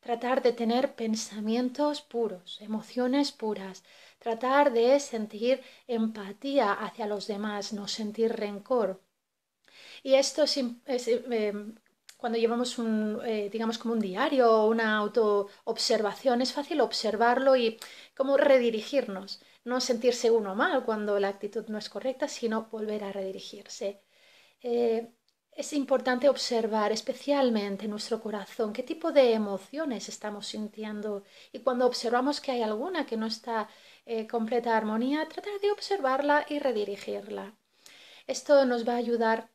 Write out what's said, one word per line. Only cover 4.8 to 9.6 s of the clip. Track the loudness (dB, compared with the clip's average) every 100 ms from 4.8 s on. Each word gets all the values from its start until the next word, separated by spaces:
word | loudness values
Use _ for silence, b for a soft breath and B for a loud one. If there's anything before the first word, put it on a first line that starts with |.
| 6 4
sentir | 2 -6 -8 -4 0 0 B B -6
empatía | -2 -2 -4 -12 -8 0 2 2
hacia | 0 -4 -6 -6
los | -6 -6
demás, | -6 -4 -6 -6
no | -8 -8
sentir | -6 -6 0 0
rencor. | 0 -4 -6 -2 0 0 -2 _ _ _ _ _ _